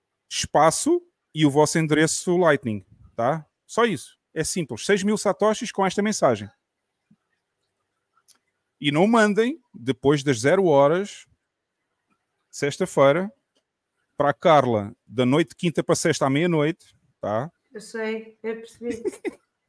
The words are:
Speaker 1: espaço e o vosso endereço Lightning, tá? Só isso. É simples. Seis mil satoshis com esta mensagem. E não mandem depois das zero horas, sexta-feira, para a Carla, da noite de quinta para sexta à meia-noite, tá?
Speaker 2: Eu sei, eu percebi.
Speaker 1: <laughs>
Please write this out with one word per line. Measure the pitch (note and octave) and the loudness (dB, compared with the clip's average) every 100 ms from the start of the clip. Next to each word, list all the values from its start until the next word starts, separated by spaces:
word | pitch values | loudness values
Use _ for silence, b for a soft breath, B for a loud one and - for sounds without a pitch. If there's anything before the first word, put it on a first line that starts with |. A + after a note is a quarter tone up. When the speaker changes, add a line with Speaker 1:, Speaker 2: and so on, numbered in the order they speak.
| _ _ - | _ _ -12
Speaker 1:
espaço | - - D3 D#3 - C#4+ F4 - _ _ D#3 | -10 -2 2 4 2 0 -2 -4 _ _ 0
e | D3 | 2
o | |
vosso | C#3+ D3+ E3 | 4 2 2
endereço | D#3+ D3+ D#3 - - F3 | 0 0 0 -2 -2 2
Lightning, | E3+ C#3+ A#2 G#2 - - - - | 2 2 -2 -8 -10 -20 -14 -4
tá? | A#2+ D#3 D3+ _ - | -4 -4 -8 _ -8
Só | - A#3 | -2 -2
isso. | D#3 - _ _ | -2 -10 _ _
É | D#3+ | -8
simples. | D3+ F#3+ D3 A2+ - | -6 -6 -6 -6 -2
Seis | G3+ | 0
mil | G3 G#3+ | 0 -2
satoshis | G#3 F3+ G#3 G#3+ A3 | -2 0 -2 -2 -6
com | - F#3+ | -4 -2
esta | - | -2
mensagem. | G#3 G3+ D#3 A2+ G2+ _ _ _ _ _ _ _ _ _ _ _ _ _ _ _ _ _ _ _ _ _ _ - | -4 0 0 0 -6 _ _ _ _ _ _ _ _ _ _ _ _ _ _ _ _ _ _ _ _ _ _ -6
E | C#3+ | -2
não | D3 G3+ | 2 2
mandem | A#3 G#3 G3+ A#3 D#4+ _ | 4 2 2 -2 -4 _
depois | - A#2+ B2+ C3+ D3+ | -10 -8 -2 0 0
das | C3+ A#2 | 0 0
zero | C3+ F#3+ F#3 | 2 2 4
horas, | C#3 C#3+ F3 G3+ - - _ _ _ _ _ _ _ _ _ _ _ _ | 4 4 2 -4 -12 -20 _ _ _ _ _ _ _ _ _ _ _ _
sexta-feira, | - C#3+ - F#3 - C#3 D#3 G3+ - _ _ _ _ _ _ _ - | -6 -6 -4 -2 4 4 4 -4 -12 _ _ _ _ _ _ _ -2
para | C#3+ | -2
a | |
Carla, | - F3+ D3+ B2+ A2 G2+ - _ | 2 4 6 4 0 -4 -10 _
da | A2 B2+ | -2 2
noite | D3 E3 | 2 0
de | - | -4
quinta | F3 D#3+ | -4 -2
para | - D#3+ | -2 0
sexta | E3+ - C#3 | 0 0 0
à | |
meia-noite, | C#3 F3 D#3+ D3 F3 _ _ _ _ | 0 0 0 0 -4 _ _ _ _
tá? | G2 G#2+ D#3 - _ | -6 -4 -6 -12 _
Speaker 2:
Eu | A#3 | -20
sei, | - A3+ A3 A3 A3 - | -14 -10 -8 -8 -12 -14
eu | A3 A3+ | -12 -12
percebi. | A3+ - A#3 A3+ | -14 -14 -12 -10
Speaker 1:
<laughs> | F4+ - - - _ _ | -10 -10 -12 -14 _ _